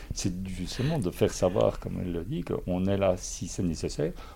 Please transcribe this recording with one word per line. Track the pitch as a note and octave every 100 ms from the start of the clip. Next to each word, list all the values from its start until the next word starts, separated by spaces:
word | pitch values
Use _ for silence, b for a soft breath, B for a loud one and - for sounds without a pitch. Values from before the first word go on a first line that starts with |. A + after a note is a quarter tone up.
| B
c'est | - G#2+ F2+ F#2+
justement | F#2 F2 - B2+ E3
de | F2+
faire | - G2+
savoir, | - F#2 - G#2+ -
comme | F2+ F2+
elle | F2+
le | E2+
dit, | E2 E3
qu'on | - F#2+ - F2+ F#2+
est | G2
là | G2 F2+
si | - - F2+
c'est | -
nécessaire. | F2 D2+ E2+ - D#3 B B